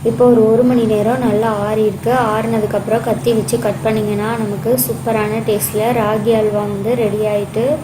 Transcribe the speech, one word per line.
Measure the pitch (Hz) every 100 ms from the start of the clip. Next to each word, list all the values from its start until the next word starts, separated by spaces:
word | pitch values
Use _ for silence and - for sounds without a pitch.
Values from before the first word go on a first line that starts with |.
இப்போ | 226 233 247
ஒரு, | 233 220
ஒரு | 226
மணி | 247 240
நேரம் | 220 214 208 254
நல்லா | 240 208 226 208
ஆறி | 208 220
இருக்கு. | 214 190 233
ஆறுனதுக்கப்புறம் | 254 226 214 226 226 214 208 208 226
கத்தி | 233 208 233
வச்சு | 226 - 233
கட் | 214 202
பண்ணிங்கன்னா, | 220 214 208 208 214 233
நமக்கு | 214 202 220 247
சூப்பரான | - 226 233 220 208 220 226
டேஸ்ட்ல | 208 - 214 226 240
ராகி | 208 214 214 226
அல்வா | 214 208 208
வந்து | 202 214
ரெடி | 247 214 208
ஆயிட்டு | 214 208 196 214 254 302